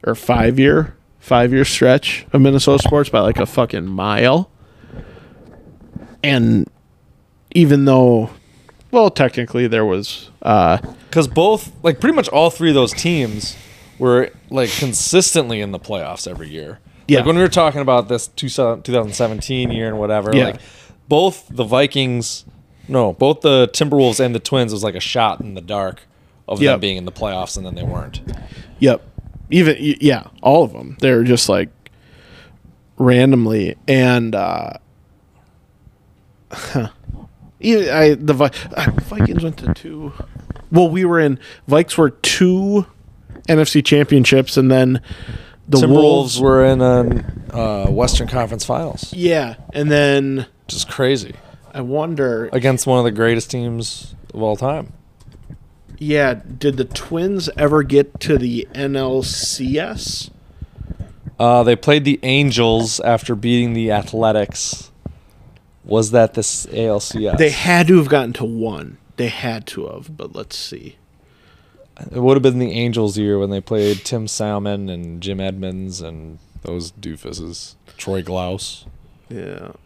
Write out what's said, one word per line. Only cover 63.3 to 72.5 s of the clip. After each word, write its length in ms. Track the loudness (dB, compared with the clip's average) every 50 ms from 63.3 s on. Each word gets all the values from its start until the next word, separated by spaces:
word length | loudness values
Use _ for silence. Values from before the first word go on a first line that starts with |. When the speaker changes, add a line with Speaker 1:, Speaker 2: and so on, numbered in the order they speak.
| -8
Speaker 2:
beating 380 | -4 -2 0 0 0 0 -2 -2
the 180 | -4 -2 -2
Athletics. 1000 | -2 -2 -4 -4 -4 -2 0 0 2 0 -2 -4 -6 -10 -10 -10 -10 -12 -14 -20 _ _ _ -18 -18 -18 _ _ _ _ -20 -20 -20 _ _ _ _ _ _
Was 280 | -2 0 0 0 2
that 220 | 4 4 4 4 2
this 320 | -4 -6 -6 -6 -8 -10 -10
A 180 | -6 -4 -2
L 140 | -2 -2 -4
C 280 | -4 -6 -8 -4 -4 -2
S? 100 | 0 2
Speaker 1:
They 120 | 2 2
had 380 | 0 -2 -2 0 2 2 4 6
to 100 | 6 4
have 120 | 6 4
gotten 240 | 0 0 0 -2 -6
to 120 | -8 -8
one. 520 | -6 -6 -6 -6 -6 -6 -8 -12 -16 -18 _ _ _ -10
They 140 | -8 -6 -6
had 360 | -6 -6 -8 -8 -8 -8 -12 -14
to 200 | -12 -12 -12 -12
have, 280 | -12 -16 -16 -18 -18
but 200 | -16 -16 -16 -14
let's 200 | -16 -16 -14 -12
see. 420 | -14 -12 -12 -14 -16 -18 -20 -20 _ _ _ _ _ _ _ _ _ _ _ _ _ _ _ _ _ -20 _ _ -20 -20 -12
Speaker 2:
It 80 | -6 0
would 160 | 4 4 4
have 80 | 6 4
been 160 | 2